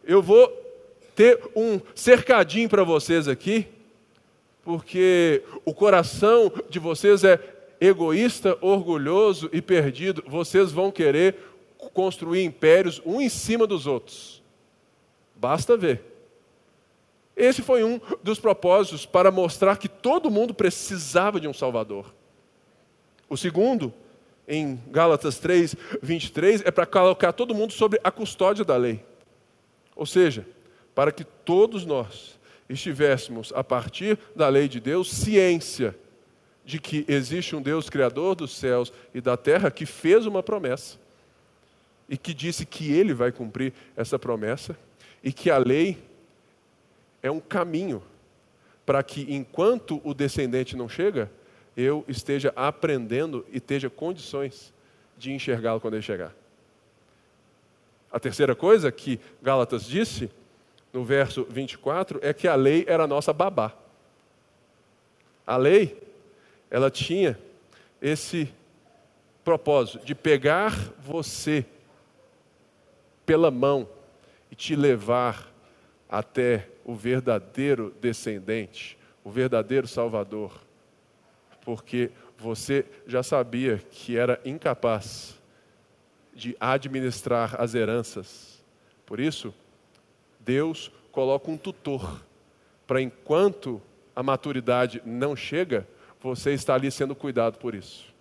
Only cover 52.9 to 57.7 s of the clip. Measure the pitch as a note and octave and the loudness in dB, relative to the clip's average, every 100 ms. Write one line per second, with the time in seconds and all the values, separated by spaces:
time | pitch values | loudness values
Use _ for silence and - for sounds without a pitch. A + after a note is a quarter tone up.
52.9 | C3+ A2+ B2 D#3+ B2+ - B2 - C#3 C3 | -4 -4 -6 -4 -8 -10 -14 -6 -6 -6
53.9 | - D#3+ F3+ - C#3+ C#3 - - _ _ | -8 -10 -10 -12 -10 -10 -12 -20 _ _
54.9 | _ _ _ B2+ C#3 C3+ A#2 A2+ A2+ A2+ | _ _ _ -12 -10 -6 -4 -2 -4 -6
55.9 | G#2+ G#2 F#2+ D#2+ - _ _ _ _ _ | -8 -8 -10 -10 -16 _ _ _ _ _
56.9 | _ _ _ _ _ _ _ _ | _ _ _ _ _ _ _ _